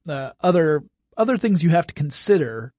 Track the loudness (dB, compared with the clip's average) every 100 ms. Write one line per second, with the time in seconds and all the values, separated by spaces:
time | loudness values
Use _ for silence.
0 | -12 -10 -10 -4 0 2 2 0 -4 _
1 | _ -4 0 0 0 2 4 2 0 -6
2 | -8 -4 0 0 0 -8 -14